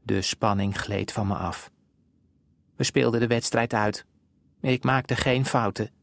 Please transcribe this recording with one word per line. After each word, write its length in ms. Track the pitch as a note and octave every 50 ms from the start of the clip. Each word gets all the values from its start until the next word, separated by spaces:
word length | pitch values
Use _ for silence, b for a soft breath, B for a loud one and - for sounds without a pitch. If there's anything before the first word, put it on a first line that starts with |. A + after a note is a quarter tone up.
De 200 | _ A2 G2+ G2
spanning 580 | F#2+ - - _ - A2 G2+ G2 G2 G2 G2 -
gleed 320 | - - G#2 G2 G2 -
van 160 | - - G#2
me 80 | G2 G2+
af. 360 | - F#2 F2 - - - - _ _ _ _ _ _ _ _ _ _ _ _ _ _ _ _ _ _ _ _ _
We 80 | - C3+
speelden 360 | - - C#3 B2+ A#2+ A2+ A#2
de 80 | A#2+
wedstrijd 460 | A#2 A#2+ A#2 - - - A#2 A#2 A#2 -
uit. 320 | A2 G#2 G#2 G#2 - - _ _ _ _ _ _ _ _ _ _ _
Ik 220 | - C3+ B2+ B2+ -
maakte 320 | C3 C3 C3 B2 - B2+
geen 300 | - - C3+ B2+ C3 C3
fouten. 440 | - - C3 A2+ G2+ G2 - G#2+ - _ _